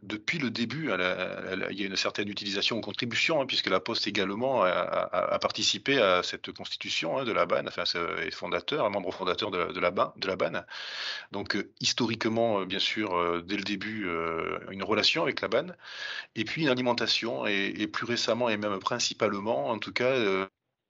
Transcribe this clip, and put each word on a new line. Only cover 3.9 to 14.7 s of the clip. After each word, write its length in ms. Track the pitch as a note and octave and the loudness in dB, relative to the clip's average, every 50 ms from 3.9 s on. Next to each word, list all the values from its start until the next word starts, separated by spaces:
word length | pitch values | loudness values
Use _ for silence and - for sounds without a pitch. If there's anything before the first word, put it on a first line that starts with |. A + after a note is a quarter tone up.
| A2+ G#2+ - | -2 -2 -2
également 580 | G#2+ G2+ G#2+ F#2+ F#2+ G2+ G#2+ B2 C3+ C3+ A#2 F#2+ | 0 0 0 0 0 0 0 0 2 4 4 4
a, 40 | F2+ | 4
a, 680 | F2 F2 F2+ F2 F2 F2+ F2+ F2 - F2+ F#2+ - - | 4 2 2 2 0 0 0 0 2 0 2 2 2
a 60 | - | 0
participé 580 | - - - - G#2+ - - G2+ - - C#3 C3+ | 0 0 0 0 0 0 0 0 0 2 4 6
à 240 | G#2+ F#2+ F2+ F2+ | 6 6 6 6
cette 300 | F2 - - F#2+ - - | 4 0 -4 -8 -8 -10
constitution, 680 | F#2 - F#2 - - - - G2 - - - D#3+ C3 C3 | -12 -10 -10 -10 -8 -8 -6 -4 -2 -2 0 0 0 0
hein, 60 | C3+ | 0
de 80 | A2+ | 2
la 140 | F#2+ F2 F2 | 2 4 4
ban, 200 | E2+ G#2 - - | 4 4 2 0
enfin, 200 | - - - F2 | 0 -4 -2 -2
c'est, 160 | - - F2 E2+ E2+ E2+ E2+ E2 E2 | -2 0 0 -2 -2 -2 -2 -4 -4
est 40 | |
fondateur, 540 | - - - F2+ F2 F2 - - C#3 D3+ C3 | -4 -6 -4 -2 -2 -2 -2 -2 0 0 0
un 40 | G#2 | 2
membre 240 | G2 G2+ F#2 F#2 F2+ | 0 0 -2 -2 -4
fondateur 360 | - F#2 F2+ F2 - A2+ G#2 | -2 0 0 0 0 0 -2
de, 220 | F#2+ F2+ F2 F2 | 0 0 0 0
de 80 | F2 F2+ | 0 2
la 120 | F2+ F2 | 2 2
ban, 200 | F#2 G#2+ A2+ - - G#2+ | 4 2 2 0 0 -2
de 100 | - F#2+ | -2 -2
la 80 | F#2+ | 0
ban. 160 | F#2 - - - F#2+ - - - - - - - - - - - - - - | 0 0 0 0 -4 -6 -8 -10 -10 -10 -8 -8 -6 -6 -6 -6 -8 -10 -8
Donc, 240 | - G2+ G2+ - - | -8 -6 -4 -2 -2
euh, 160 | G2+ - - - - | -2 -4 -4 -8 -2
historiquement, 800 | - - - - B2+ A2 A#2 A#2 - A2+ A2 A2+ A#2 A#2 G#2+ G2 | 0 0 2 2 2 0 0 0 0 0 2 4 4 4 4 2
euh, 60 | F#2 | 0
bien 140 | F2+ F#2+ F#2 | 0 -2 0
sûr, 340 | - - - A2 G#2+ G2 F2+ | 0 0 0 0 0 0 2
euh, 280 | F2 F2 E2+ F2 E2+ | 2 2 2 2 0
dès 140 | E2+ F2+ G#2 | -2 -2 -4
le 80 | G2+ G2 | -2 -2
début, 420 | G2 G#2 F#2+ G2+ G#2+ A2 G#2+ G2+ | -2 -2 -2 -4 -4 -6 -4 -2
euh, 540 | F2+ F2 E2 E2 E2+ E2 E2 E2 E2+ F2 F2+ F2+ F2+ | -2 -2 0 0 0 -2 -2 -2 -2 -4 -4 -6 -8